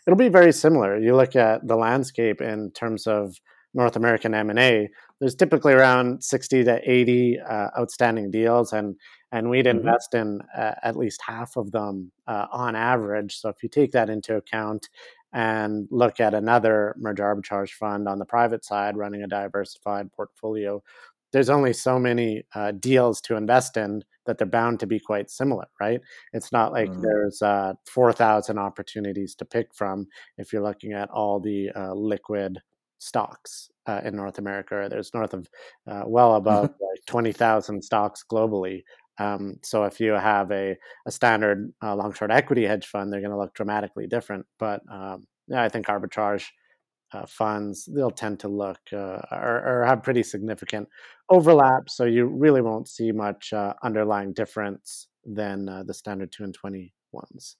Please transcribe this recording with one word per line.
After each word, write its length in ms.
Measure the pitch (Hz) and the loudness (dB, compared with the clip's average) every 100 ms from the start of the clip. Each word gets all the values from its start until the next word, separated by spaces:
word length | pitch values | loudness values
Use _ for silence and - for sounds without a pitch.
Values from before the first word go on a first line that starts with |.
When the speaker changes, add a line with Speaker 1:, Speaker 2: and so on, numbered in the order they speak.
| - | 4
Speaker 1:
it'll 120 | 190 | 6
be 100 | 254 | 8
very 240 | 180 175 | 10 8
similar. 460 | - 160 156 98 107 | 8 4 4 2 2
You 180 | 113 127 | 4 6
look 220 | 127 131 | 6 6
at 280 | 113 113 120 | 4 2 0
the 120 | 113 | 2
landscape 640 | 113 131 131 - 110 101 | 2 2 -2 -2 0 0
in 300 | 113 107 104 | -4 -6 -8
terms 360 | - 117 107 113 | -6 -6 -4 -2
of 320 | 104 98 90 _ _ _ | -2 -2 -10 _ _ _
North 220 | 131 120 113 | 2 2 4
American 380 | 117 113 113 | 2 2 0
M 160 | 107 107 | -2 0
and 100 | 110 | 4
A, 300 | 127 110 104 - _ - | 6 4 0 -8 _ -4
there's 160 | 131 127 | -2 2
typically 360 | 185 156 147 | 2 4 6
around 520 | 131 131 127 123 127 | 8 8 6 2 -2
sixty 400 | - 131 - 131 120 | -4 -4 0 2 4
to 160 | 117 | 2
eighty, 560 | - 127 120 123 123 117 | 4 4 6 4 2 0
uh, 300 | - 107 101 123 | -4 -4 -4 -4
outstanding 540 | 117 - 120 113 101 | -4 0 0 0 -2
deals, 420 | 110 113 120 113 | 0 2 2 2
and, 220 | 107 104 95 - _ - | -2 -6 -10 -18 _ -8
and 180 | 117 117 | -4 0
we'd 160 | 127 127 | 2 4
Speaker 2:
Mm-hmm. 120 | 113 | 2
Speaker 1:
invest 360 | 113 120 - | 2 0 0
in, 280 | 117 107 101 - 120 | -2 -2 -6 -10 -6
uh, 160 | 110 - | -6 -4
at 140 | 117 123 | -6 -4
least 240 | 113 - - | -4 -6 -10
half 300 | 113 120 123 | -10 -8 -8
of 160 | 101 | -6
them, 400 | 110 104 98 90 _ - | -4 -4 -8 -12 _ -8
uh, 200 | 104 - | -6 -6
on 240 | 123 110 110 | -6 -4 -2
average. 640 | 117 127 104 104 104 - | 0 0 0 -6 -6 -8
So 100 | 110 | -8
if 160 | - | -8
you 60 | 120 | -2
take 220 | 147 135 | 2 2
that 180 | 127 110 | 2 0
into 260 | 107 104 107 | -2 -4 -6
account 540 | - 110 107 107 - - - _ _ | -4 -6 -4 -6 -10 -20 -20 _ _
and 560 | 123 113 110 107 107 101 | -4 -2 -2 -2 -4 -2
look 300 | 123 117 - | 2 2 2
at 140 | 107 | 0
another 640 | 107 110 120 110 107 104 - | 2 2 4 4 2 0 -4
merger 260 | 110 101 | -8 -4
arbitrage 480 | 101 101 - 101 98 | -2 -4 -4 -6 -6
fund 380 | - 107 101 101 | -8 -6 -4 -4
on 100 | 98 | -6
the 60 | 95 | -2
private 400 | 120 117 113 - | 0 2 0 -6
side 320 | 104 101 104 | -4 -4 -6
running 260 | 101 101 | -8 -8
a 40 | 98 | -8
diversified 840 | 101 101 101 92 - 104 101 98 | -6 -6 -6 -8 -8 -6 -6 -8
portfolio, 720 | - 101 _ 110 110 101 101 _ - - _ _ | -12 -14 _ -8 -6 -6 -8 _ -20 -20 _ _
there's 160 | 135 127 | 2 4
only 240 | 143 131 | 4 2
so 260 | 113 131 127 | 0 0 0
many, 440 | 123 120 113 107 - 104 | 0 0 -2 -4 -8 -8
uh, 160 | 104 | -6
deals 480 | 101 127 131 120 104 | -4 2 4 4 0
to 140 | - 110 | -4 -4
invest 400 | 107 127 127 113 | 4 2 2 -4
in 260 | 101 104 - _ - | -6 -8 -12 _ -6
that 120 | 110 | -4
they're 100 | 101 | 0
bound 320 | 117 117 113 | 0 0 -2
to 80 | 101 | -4
be 120 | 110 | -4
quite 300 | - 104 104 | -2 -6 -6
similar, 360 | - 135 104 - - | -4 -2 -2 -8 -6
right? 200 | 104 123 - - - | -4 -4 -8 -20 -12
It's 180 | 117 - | -12 -2
not 200 | 120 107 | 0 0
like 180 | 117 101 | 0 -4
Speaker 2:
Mm. 120 | 92 | -2
Speaker 1:
there's, 400 | 110 104 104 - | 0 0 0 0
uh, 320 | 104 101 95 - - | 0 0 -2 -8 -6
four 280 | 127 120 | 2 4
thousand 440 | 113 110 107 107 104 | 4 4 2 0 -4
opportunities 760 | 98 - - 107 101 95 95 - | -6 -8 -12 -8 -8 -6 -8 -12
to 100 | - | -8
pick 300 | 117 104 - | -6 -6 -6
from 320 | 101 95 98 - - - | -6 -6 -10 -18 -20 -18
if 160 | 104 | -8
you're 100 | 107 | -4
looking 300 | 104 98 107 | -4 -6 -10
at 160 | 101 101 | -10 -6
all 320 | 110 104 101 | -2 -2 -2
the, 280 | 104 101 98 | -2 -4 -6
uh, 220 | 101 95 | -8 -8
liquid 680 | 98 107 101 - 104 95 92 _ _ _ _ | -6 -4 -4 -6 -6 -6 -10 _ _ _ _
stocks, 680 | - 110 - - - - - _ - | -6 -4 -4 -10 -18 -18 -20 _ -8
uh, 160 | 101 107 | -6 -6
in 100 | 104 | -8
North 240 | 98 101 | -10 -10
America. 480 | 101 98 - 104 101 | -8 -8 -8 -8 -6
There's 240 | 107 - | -8 -8
north 200 | 117 110 | -6 -6
of, 140 | 95 85 - - _ - | -8 -14 -20 -20 _ -14
uh, 180 | 101 104 | -10 0
well 280 | 117 120 107 | 6 6 6
above, 280 | 107 104 104 - | 4 2 2 -4
Speaker 2:
<laughs> 60 | |
Speaker 1:
like, 240 | 95 92 - | -8 -8 -6
twenty 280 | 120 113 | -2 -2
thousand 500 | - 117 110 101 101 | 0 2 2 0 -8
stocks 400 | - 110 104 - - | -2 -2 -2 -6 -6
globally. 540 | 110 110 101 92 92 - _ _ - | -2 0 -2 -4 -8 -14 _ _ -8
Um, 380 | 104 101 98 - | -6 -6 -8 -12
so 200 | - 110 | -4 -2
if 160 | 101 - | -2 0
you 140 | 110 | 0
have 380 | 104 104 101 95 | 2 2 2 0
a, 260 | 98 98 92 - - 110 | -4 -4 -8 -14 -16 -12
a 60 | |
standard, 600 | - 120 110 107 101 107 - | 0 2 4 2 0 -4 -10
uh, 140 | 110 101 | -6 -4
long 180 | 104 | -6
short 180 | - 104 | -4 0
equity 340 | 127 139 127 101 | 2 2 2 2
hedge 220 | 104 - | 0 -4
fund, 240 | 104 101 | -8 -6
they're 100 | 101 | -6
gonna 160 | 101 101 | -6 -6
look 160 | 98 | -8
dramatically 540 | - 104 104 101 104 98 | -8 -4 -4 -6 -8 -6
different. 380 | 120 - 98 - - | -6 -6 -12 -12 -8
But, 240 | 107 101 - | -6 -6 -10
um, 380 | 98 98 95 _ _ - | -16 -14 -14 _ _ -6
yeah, 140 | 131 | -2
I 80 | 110 | -2
think 180 | 113 101 | -2 -4
arbitrage, 600 | 101 92 - 104 101 - _ _ _ _ _ _ | -4 -4 -4 -2 -2 -6 _ _ _ _ _ _
uh, 120 | 101 - | -16 -12
funds, 600 | - 110 104 104 98 - | -4 -4 -4 -6 -10 -8
they'll 260 | 143 123 | -4 -4
tend 280 | - 107 98 | -4 -8 -8
to 80 | 101 | -8
look, 300 | 101 98 90 - | -6 -6 -10 -12
uh, 300 | 101 95 95 - | -12 -10 -12 -10
or, 500 | - 120 120 127 123 | -6 -4 -2 -2 0
or 40 | 120 | 2
have 180 | 123 | 2
pretty 200 | 135 120 | 2 -2
significant 680 | 107 104 110 107 - 107 104 - - _ - | -2 -6 -8 -10 -8 -8 -10 -16 -20 _ 4
overlap. 600 | 185 160 151 131 131 139 | 6 10 8 8 4 -2
So 140 | - | -2
you 220 | 120 117 120 | 2 2 2
really 360 | 131 151 131 | 2 4 4
won't 280 | 113 110 - | 2 -2 -8
see 220 | - 113 | -6 -4
much, 420 | 110 104 98 - | -2 -4 -6 -8
uh, 220 | 107 101 - | -6 -6 -6
underlying 520 | 120 107 107 101 98 | -4 -2 0 -2 -4
difference 760 | 92 104 107 101 - - - - _ | -6 -8 -6 -8 -10 -16 -18 -20 _
than, 460 | - 104 101 98 98 | -12 -8 -6 -6 -8
uh, 140 | 92 | -10
the 100 | 95 | -12
standard 380 | - 107 98 92 | -12 -10 -10 -10
two 120 | - | -12
and 100 | 98 | -14
twenty 400 | - 101 98 90 _ _ | -12 -12 -14 -16 _ _
ones. 460 | - - - - | -18 -18 -20 -20